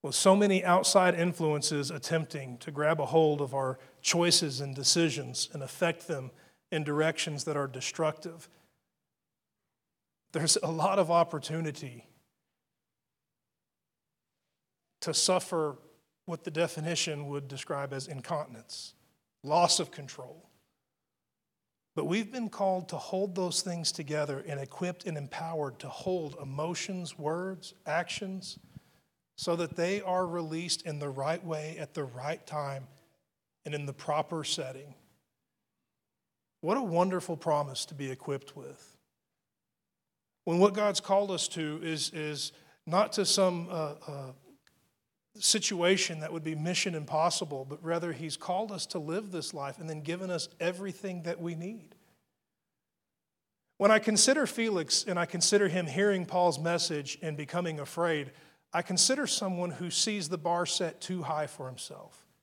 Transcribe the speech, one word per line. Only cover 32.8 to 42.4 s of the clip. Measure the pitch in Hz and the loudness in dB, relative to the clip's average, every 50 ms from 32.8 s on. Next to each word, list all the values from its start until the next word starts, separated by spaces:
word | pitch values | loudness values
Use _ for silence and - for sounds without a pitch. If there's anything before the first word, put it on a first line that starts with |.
| 131 - - - _ _ _ _ _ _ _ _ _ _ _ _ _ | -10 -12 -20 -20 _ _ _ _ _ _ _ _ _ _ _ _ _
and | 151 147 | -8 -6
in | 143 143 | -6 -6
the | 139 | -6
proper | 139 - - - 147 151 156 - 175 160 151 | -8 -8 -4 -2 0 0 0 -2 -4 -6 -2
setting. | - - - 147 131 131 131 143 147 131 _ _ _ _ _ _ _ _ _ _ _ _ _ _ _ _ _ _ _ _ _ _ _ _ _ _ _ _ _ _ _ _ _ | -2 -4 -4 -4 -8 -10 -12 -16 -18 -20 _ _ _ _ _ _ _ _ _ _ _ _ _ _ _ _ _ _ _ _ _ _ _ _ _ _ _ _ _ _ _ _ _
What | - 156 208 | 0 0 0
a | 277 | 2
wonderful | 254 196 165 170 180 190 185 180 175 - 170 | 2 0 2 2 2 4 2 -2 -2 -4 -8
promise | 151 - 170 151 147 147 139 131 127 - | -4 0 2 2 2 2 -2 -4 -6 -8
to | - 165 | -8 -8
be | 139 143 135 | -8 -6 -6
equipped | 131 127 - - 139 135 - - - | -8 -8 -6 -6 -6 -6 -6 -12 -18
with. | 139 131 - 139 - - - _ _ _ _ _ _ _ _ _ _ _ _ _ _ _ _ _ _ _ _ _ _ _ _ _ _ _ _ _ _ _ | -16 -14 -14 -16 -18 -20 -20 _ _ _ _ _ _ _ _ _ _ _ _ _ _ _ _ _ _ _ _ _ _ _ _ _ _ _ _ _ _ _
When | - 165 | 0 6
what | 175 190 202 190 | 6 6 6 6
God's | 208 208 208 196 - | 4 2 2 2 0
called | - - 196 196 202 196 | 2 4 4 4 4 2
us | 190 156 - - | 0 -2 -2 -4
to | - 170 160 151 151 160 165 | -2 -2 -2 -2 -4 -4 -2
is, | 165 160 151 - - - | -4 -2 -2 -2 -4 -4
is | 160 156 151 151 135 | -4 -4 -4 -4 -4